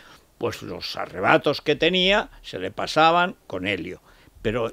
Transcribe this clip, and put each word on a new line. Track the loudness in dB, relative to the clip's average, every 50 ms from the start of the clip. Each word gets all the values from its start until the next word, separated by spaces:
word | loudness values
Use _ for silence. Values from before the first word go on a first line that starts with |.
| -20 -20 -20 -20 _ _ _ -8
pues | -6 -6 -6 -8 -10
los | -12 -12 -10 -10 -10 -8
arrebatos | -8 -10 -8 -8 -2 4 4 4 4 4 2 -2 0
que | 0 -2 0
tenía | 2 2 2 2 2 2 2 2 2 0 -2 -8 -20 -16
se | -14 -10 -10
le | -8 -8
pasaban | -8 -6 -8 -2 2 4 6 6 6 4 2 0 -2 -8 _ -12
con | -10 -6 -4
Helio. | -4 -4 -4 -6 -8 -12 -14 _ _ -20 -20 _ -20 -14 -6
Pero | -4 -2 -2 0 -2 -4